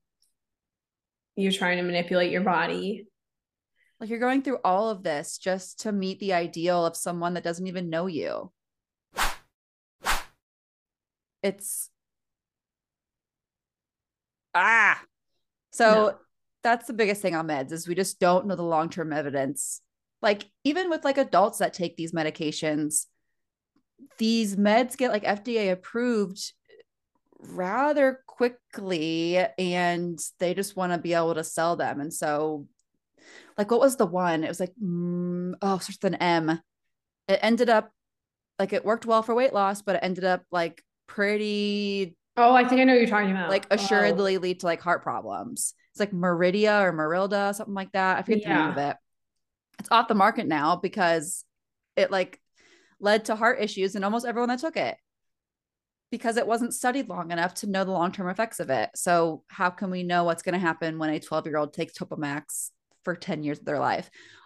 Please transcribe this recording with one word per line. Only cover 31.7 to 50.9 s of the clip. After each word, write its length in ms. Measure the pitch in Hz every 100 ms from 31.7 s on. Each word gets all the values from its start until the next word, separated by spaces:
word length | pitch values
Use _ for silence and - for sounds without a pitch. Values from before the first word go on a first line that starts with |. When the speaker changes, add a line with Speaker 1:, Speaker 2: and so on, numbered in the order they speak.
| 170
Speaker 2:
them. 240 | 131 135
And 120 | 147
so, 540 | - 160 147 156 151 143 _ _ _ _ _ - - - -
like, 120 | 208
what 100 | 233
was 160 | 269 254
the 100 | 196
one? 380 | 180 185 320
It 40 | 311
was 120 | 175
like, 120 | 180 240
mm, 720 | 196 175 175 175 175 175 180 180
oh, 160 | 196 185
starts 200 | - 196
with 120 | 190
an 0 |
M. 360 | 175 175 170 160 165 _ _ _ _ _ _ -
It 100 | 196
ended 260 | 214 226 240
up, 240 | 220 220 _ _ _ _ _ _ -
like, 140 | 196
it 120 | 202
worked 200 | 202 233
well 180 | 233 226
for 120 | 220
weight 180 | 233 262
loss, 300 | 202 196 202
but 140 | 208 175
it 60 |
ended 220 | 185 180
up, 200 | 185 180 -
like, 320 | 175 170 - _ _ _
pretty 1080 | - 202 208 214 208 208 208 202 196 185 - _ -
Speaker 1:
Oh, 180 | 240
I 120 | 254 247
think 140 | 254
I 40 |
know 100 | 262
what 60 | 247
you're 80 | 226
talking 200 | 208 196
about. 200 | 190 170
Speaker 2:
like, 160 | 196 -
Speaker 1:
Oh. 40 |
Speaker 2:
assuredly 640 | 208 196 208 208 196 196 190
lead 220 | 180 180
to, 60 | 175
like, 140 | 160
heart 220 | 175 170
problems. 720 | 151 117 104 95 98 - - - _
It's 80 | -
like 120 | 208
Meridia 640 | 180 180 170 180 202 214 208
or 100 | 190
Merilda, 600 | 160 151 170 196 202 202
something 200 | 208 214
like 180 | 196 185
that. 260 | 190 185 185
I 40 |
forget 200 | 190 214
the 60 | 208
name 220 | 180 156
of 60 | 139
Speaker 1:
Yeah. 140 | 143
Speaker 2:
it. 40 | - _ _ _ _ _ _ _ -
It's 80 | 202
off 180 | 233 233
the 60 |
market 320 | 208 202 233 185
now 300 | 151 151 175
because 680 | 185